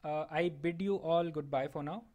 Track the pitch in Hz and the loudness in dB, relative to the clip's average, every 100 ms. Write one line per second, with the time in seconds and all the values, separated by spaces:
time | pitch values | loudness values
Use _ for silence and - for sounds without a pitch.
0 | 151 151 151 156 175 147 165 170 196 196 | -2 -2 -2 0 0 0 -2 0 0 0
1 | 160 170 170 156 143 139 139 151 147 196 | 4 4 4 -2 -2 0 0 -4 -6 -6
2 | 233 | -10